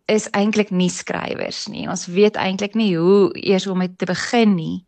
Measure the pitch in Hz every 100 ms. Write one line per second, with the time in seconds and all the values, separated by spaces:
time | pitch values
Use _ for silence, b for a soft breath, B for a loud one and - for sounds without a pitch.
0 | - 214 - 208 208 208 202 180 180 175
1 | - - - - - - - - - 185
2 | - 175 208 208 190 190 208 220 214 165
3 | 175 202 190 - - 190 196 185 180 185
4 | 185 180 - 240 220 185 160 185